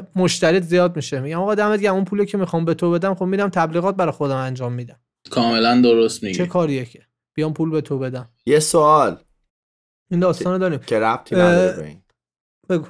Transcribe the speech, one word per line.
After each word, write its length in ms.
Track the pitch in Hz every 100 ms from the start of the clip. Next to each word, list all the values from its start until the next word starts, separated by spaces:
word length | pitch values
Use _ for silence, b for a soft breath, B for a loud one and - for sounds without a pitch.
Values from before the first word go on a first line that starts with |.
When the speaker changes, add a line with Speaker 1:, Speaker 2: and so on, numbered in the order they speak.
| - 185
Speaker 1:
مشتریت 460 | 180 - 165 185
زیاد 340 | 170 180 175 165
می‌شه. 240 | - 135
میگم 180 | 139 165
آقا 160 | 196
دمت 260 | 208 208 214
گرم، 140 | 202
اون 100 | 190
پولی 220 | 190 202 202
که 120 | 202
می‌خوام 260 | 180 165
به 100 | 165
تو 160 | 165 175
بدم 240 | 170 190
خب 100 | 185
می‌دم 240 | 185 196 202
تبلیغات 480 | 175 165 170 185 196
برای 160 | 170
خودم 240 | - 143 135
انجام 360 | 131 127 123
می‌دم. 240 | 123 120 - _ _ -
Speaker 2:
کاملاً 500 | 120 117 113 117 123
درست 420 | 123 113 113 -
می‌گی. 120 | 104 92
Speaker 1:
چه 80 | 175
کاریه 380 | 180 160 135
که 160 | 120 - _ _ _
بیام 200 | - 156
پول 160 | 151 160
به 100 | 156
تو 180 | 147 135
بدم؟ 300 | 131 127 120 _ -
Speaker 3:
یه 140 | 151
سوال 560 | 156 160 151 151 117 - _ _ _ _ _ _ _ _ _
Speaker 1:
این 100 | 175
داستانو 380 | 180 170 180 185
داریم. 200 | 185 139
Speaker 3:
که 200 | - 110
ربطی 340 | 110 120 -
Speaker 1:
اه، 80 | 180
Speaker 3:
نداره 340 | 175 175 185 180
به 100 | 151
این. 160 | 151 _ _ _ _ _ _ -
Speaker 1:
بگو. 180 | 175 -